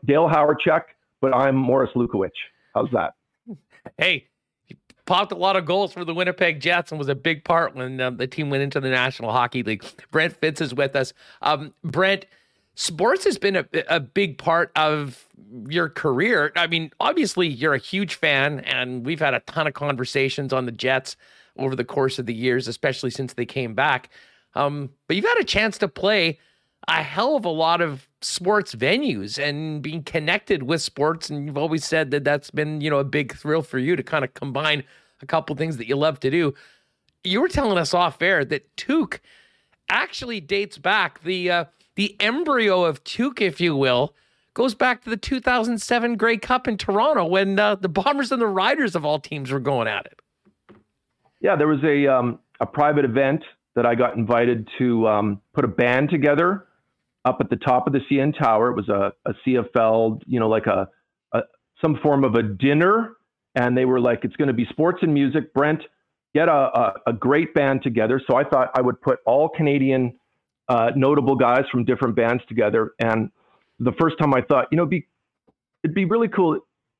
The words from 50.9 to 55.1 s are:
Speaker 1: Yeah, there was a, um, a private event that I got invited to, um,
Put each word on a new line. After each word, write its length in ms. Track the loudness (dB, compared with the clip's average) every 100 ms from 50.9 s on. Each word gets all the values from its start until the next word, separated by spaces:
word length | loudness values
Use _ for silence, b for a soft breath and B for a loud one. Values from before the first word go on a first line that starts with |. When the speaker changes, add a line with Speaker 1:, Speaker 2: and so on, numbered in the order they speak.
| _ _ _ _ _
Speaker 1:
Yeah, 160 | 0 2
there 120 | 2
was 140 | 2
a, 220 | 2 2 4
um, 320 | 2 2 -4 _ -8
a 60 | -4
private 380 | 0 2 4
event 380 | 2 2 2 0 -4 -20 _
that 100 | 0
I 100 | 2
got 220 | 4 2 0
invited 520 | 0 2 4 2 -2 -2
to, 280 | 0 2
um, 320 | 4